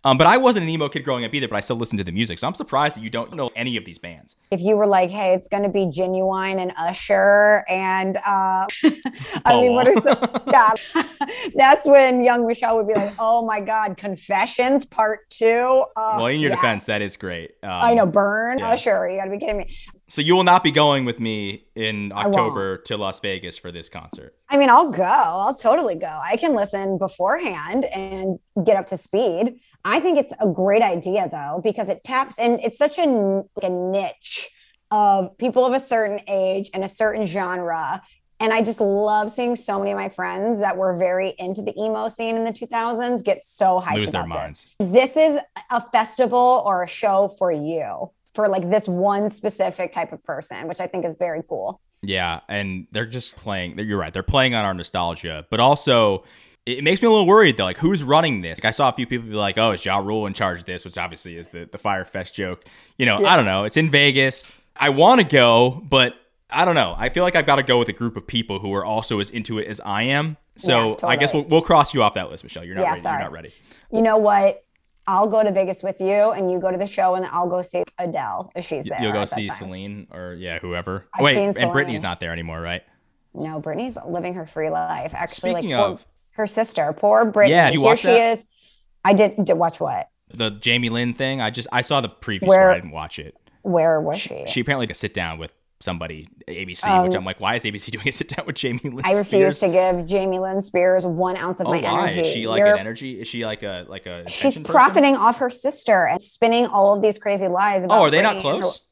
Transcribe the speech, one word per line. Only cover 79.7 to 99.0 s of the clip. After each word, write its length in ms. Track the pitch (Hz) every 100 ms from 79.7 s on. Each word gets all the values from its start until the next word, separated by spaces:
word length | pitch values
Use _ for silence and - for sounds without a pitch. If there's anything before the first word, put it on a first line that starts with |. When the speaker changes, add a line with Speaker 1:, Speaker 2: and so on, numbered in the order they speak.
| 92 98 101 -
Speaker 1:
or, 220 | 87 90
yeah, 260 | 87 90 82
whoever. 460 | 90 87 87 95 _
Speaker 2:
I've 120 | -
Speaker 1:
Wait, 100 | 143
Speaker 2:
seen 140 | 143 202
Speaker 1:
and 240 | 180 117
Britney's 140 | 131 135
Speaker 2:
Celine. 160 | 107
Speaker 1:
not 180 | 90 87
there 120 | 85
anymore, 280 | 82 82 82
right? 220 | 85 90 _ _ _ _ _
Speaker 2:
No, 260 | - 156 156
Britney's 380 | 160 156 254 226 -
living 280 | 170 180
her 120 | 180 160
free 240 | - 156
life. 420 | 147 147 151 160
Actually, 380 | - 170 - 185
Speaker 1:
Speaking 160 | 175 175
Speaker 2:
like, 100 | 123
poor 100 | -
Speaker 1:
of 120 | 90 _ _ _ -
Speaker 2:
her 100 | 208
sister, 460 | - 226 - 147
poor 380 | 156 208 214 226
Britney. 160 | 208 202
Speaker 1:
Yeah, 180 | 170 147
did 80 |
you 60 | 131
Speaker 2:
Here 80 | 220
Speaker 1:
watch 100 | 233
Speaker 2:
she 60 | 277
Speaker 1:
that? 240 | 233 233 226
Speaker 2:
is. 80 | - _ _ _ _ _
I 80 | 190
did, 300 | 202 208 208
did 100 | 196
watch 260 | 165 170 -
what? 280 | 151 123 - _ _
Speaker 1:
The 180 | 113 110
Jamie 380 | 104 123 120 120
Lynn 240 | 117 123
thing? 260 | 117 135 135
I 100 | 110
just, 160 | 120 113
I 80 | 123
saw 200 | - 143
the 80 | 113
previews, 380 | _ - 98 185
Speaker 2:
Where 220 | 190 185
Speaker 1:
but 40 |
I 20 | 90
didn't 160 | 85
watch 260 | 78 78 -
it. 160 | 73 _ _ _
Speaker 2:
Where 380 | 202 175 160 160
was 200 | 151 170
Speaker 1:
She, 80 | -
Speaker 2:
she? 240 | - 69
Speaker 1:
she 80 | 127
apparently, 240 | 120 139 117
like, 60 |
a 20 |
sit 200 | - 107
down 240 | - 85 80
with 120 | 80 _ _ _
somebody, 480 | - 87 80 78 78 _ -
A 180 | 85
B 100 | 92
C, 140 | 90 208
Speaker 2:
Um, 140 | 190
Speaker 1:
which 100 | 180 180
I'm 80 |
like, 140 | 92 92
"Why 160 | 98 120
is 100 | 110
A 40 |
B 80 | 104
C 120 | -
<laughs> 20 |
doing 140 | 110 104
a 40 |
sit 160 | - -
down 180 | - -
with 80 | 143
Jamie 240 | 131 123
Lynn 180 | 143 127